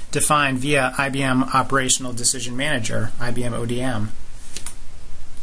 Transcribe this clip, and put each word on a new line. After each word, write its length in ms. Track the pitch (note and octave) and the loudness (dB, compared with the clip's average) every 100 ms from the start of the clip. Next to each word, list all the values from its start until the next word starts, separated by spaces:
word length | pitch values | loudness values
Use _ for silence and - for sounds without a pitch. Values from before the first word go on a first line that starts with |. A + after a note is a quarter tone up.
| - | -4
defined 500 | D3 - D3+ C#3 C3 | 0 2 2 2 0
via 340 | C#3 C#3+ C3 B2+ | 0 0 0 0
I 120 | C#3 | -2
B 120 | C3+ | 0
M 220 | C3+ B2+ | 0 2
Operational 720 | C3 C3 B2+ C3+ B2+ - B2+ | 2 0 2 0 2 0 -2
Decision 420 | A#2+ A#2+ B2+ B2 B2 | -2 -2 -2 -4 -4
Manager, 560 | D3 C3+ G#2+ A2 A2 - | -2 0 0 2 2 4
I 120 | A#2 | 2
B 120 | A#2 | 2
M 100 | A#2+ | 0
O 120 | A#2 A#2 | -2 -2
D 160 | A#2+ | -2
M. 320 | B2+ A2 G#2+ - - - - - - - - - - - - - | -2 0 0 0 0 -4 -4 -2 -2 -2 -2 -2 0 0 2 0